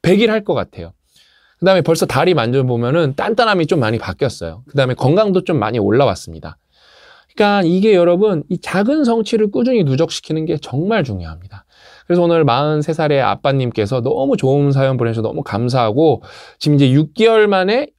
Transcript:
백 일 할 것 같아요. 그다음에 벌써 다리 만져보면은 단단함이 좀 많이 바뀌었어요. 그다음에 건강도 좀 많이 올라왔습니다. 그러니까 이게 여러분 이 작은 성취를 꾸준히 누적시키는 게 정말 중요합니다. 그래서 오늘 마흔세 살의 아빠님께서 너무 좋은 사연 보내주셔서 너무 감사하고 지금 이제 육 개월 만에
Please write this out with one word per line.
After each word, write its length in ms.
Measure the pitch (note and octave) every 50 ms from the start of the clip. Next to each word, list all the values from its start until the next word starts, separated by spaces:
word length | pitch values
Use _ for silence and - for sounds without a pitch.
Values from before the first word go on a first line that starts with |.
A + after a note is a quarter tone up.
백 200 | - E3 F#3+ G3+
일 100 | A#3+ G#3+
할 140 | G#3+ A3 G#3
것 80 | - E3
같아요. 400 | A#2+ F2+ _ _ - E2 E2 - _ _ _ _ _ _ _ _ _ _ _ _ _
그다음에 220 | E3+ F#3 F#3+ F3+
벌써 240 | D3 - E3 D3+ F#3
다리 280 | - - C3 D#3+ F#3 F3+
만져보면은 800 | C#3 A2+ A#2 B2 C#3 C3 B2+ B2 A#2 A#2+ A#2+ C#3+ F3 E3 C3+ C3+
단단함이 520 | - G2 G3 A3+ A3 A#3+ A3 G3+ F3+ D#3+
좀 140 | D3+ F#3+ D#3
많이 160 | A#2 G#2+ A#2
바뀌었어요. 680 | A2 - - F#2 _ C#3+ B2 - - F2 E2 D#2+ G#2 B2+
그다음에 260 | - - C#3 C3 B2+ B2
건강도 500 | - - B2+ D#3+ G3+ A3 G#3 F#3 F3+ F3
좀 160 | - F3 C3
많이 180 | G#2 A2 A#2
올라왔습니다. 800 | A#2+ - D3+ G#2+ C3 C#3+ A#2 F#2 - - - D#2+ D#2 D2+ D#2 E2 _ _ _ _ _ _ _ _ _ - - - _ _ _ _
그러니까 280 | - G#3+ G3+ G3+ G3+ F#3
이게 280 | D#3+ F3 F#3 G3+ A3 G#3
여러분 480 | F3+ E3+ F3 F3 F3 G#3+ G#3+ F#3+ D3+ D3 -
이 100 | F#3 E3+
작은 420 | - - - F#3 G#3 A#3 D4 D#4 C#4+
성취를 480 | A#3 A#3 A#3 G#3+ - - G#3+ G#3+ G#3
꾸준히 320 | - C4 A#3+ B3+ B3+ A3+ E3+
누적시키는 640 | C#3 C3 C3 E3 D#3+ - - - - D#3 D#3+ D#3
게 120 | E3 E3
정말 460 | D3 - - - C#3 E3 G3 A3+ G#3+ D3+
중요합니다. 600 | B2 G2+ F#2 E2+ D#2+ D#2+ E2+ F#2 G2 - G2+ _ _ _ _ _ - - - _
그래서 140 | - F3 F3
오늘 240 | F3 E3+ E3+ E3 D#3
마흔세 480 | C3 A#2 C3 D3 D3+ D3+ D3+ D3 E3+ D#3+
살의 280 | D#3+ D#3+ D3 D3 C#3
아빠님께서 800 | B2+ G2+ G2 - - C#3 C3+ C3+ C3 A#2+ - - G#2 G2+ C3+ B2+
너무 360 | A#2 C3 - - C3+ C#3 B3+
좋은 340 | - - C3 C3+ C#3+ C#3+ C#3+
사연 240 | C#3 C3+ C3+ C3+ C3
보내주셔서 320 | A#2+ A#2+ A#2 A2 A#2 A2
너무 160 | G#2+ - - -
감사하고 800 | - G#2 G2+ A#2+ B2 B2+ C3 A#2 G#2+ G#2+ C3+ D#3+ D#3 B2+ G2+ - - - - - - - _
지금 160 | - D3+ D3
이제 140 | C#3 C#3 C3
육 220 | B2+ D3 D#3 D3+ _
개월 340 | - A3 A3+ A3+ A3 G#3+
만에 400 | G#3 G3 F#3 F#3 F#3+ G#3+ C4 D4+ - _